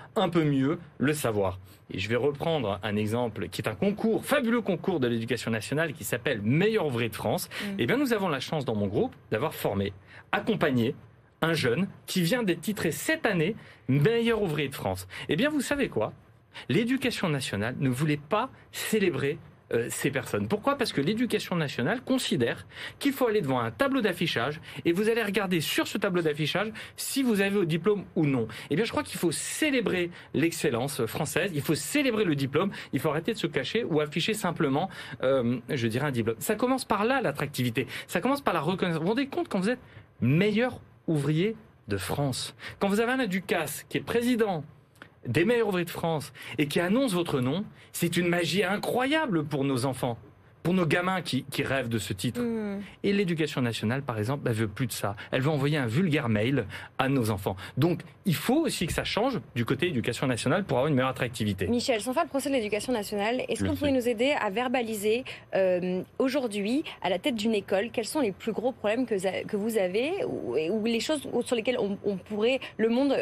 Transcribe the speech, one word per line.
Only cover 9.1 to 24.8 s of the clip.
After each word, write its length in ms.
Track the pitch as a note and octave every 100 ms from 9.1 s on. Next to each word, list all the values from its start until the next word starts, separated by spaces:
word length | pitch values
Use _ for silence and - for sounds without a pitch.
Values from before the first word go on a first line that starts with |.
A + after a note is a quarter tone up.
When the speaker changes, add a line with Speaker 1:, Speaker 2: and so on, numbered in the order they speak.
| - -
Speaker 1:
d'avoir 220 | A2 D3+
formé, 380 | - C#3 G2 G2+ - - - -
accompagné 640 | F#3+ A#3+ F#3+ E3 B2 A2+ - - - - _
un 100 | D#3+
jeune 360 | D#3+ A#2+ C3 G3 - -
qui 160 | F#3+
vient 220 | E3 B3
d'être 160 | G3+ D#3+
titré 320 | A3+ G3+ E3
cette 340 | - - D#4 A3+
année 300 | F3+ E3 A3+ - - -
Meilleur 520 | C#3 G#3 A#3 A#3 G#3+
ouvrier 280 | F#3+ D3 C3+
de 60 | -
France. 320 | G2+ F#2 - - -
Eh 60 |
bien, 160 | - D4
vous 100 | D4+
savez 280 | - C#4+ G#3+
quoi ? 240 | A2 A#2 - - - _ - -
L'éducation 600 | D#3 A#3+ C4 B3 - F3+
nationale 460 | C#3 - G2+ A2+ -
ne 80 | C3
voulait 320 | B2 D#3 D3 -
pas 220 | G#3+ C4 - -
célébrer 680 | - - G#3+ F#3 C3+ C#3 E3 - - -
euh, 140 | A#2+ A#2+
ces 200 | - D3
personnes. 380 | C3 - G#2 G#2
Pourquoi ? 280 | G#3 C#4 C#4
Parce 160 | A3+
que 80 | C#3+
l'éducation 560 | D3 A3 A#3+ G#3 - E3+
nationale 440 | D3 - C#3 B3
considère 640 | - C4 - E3 A#2+ - - - - -
qu'il 140 | C#4+
faut 140 | C4+ A#3+
aller 140 | G#3
devant 200 | C#3 B2+
un 100 | A2+
tableau 300 | - C#4 C4+
d'affichage 600 | G#3 F3 E3+ A#2 C3 D#3 - C#3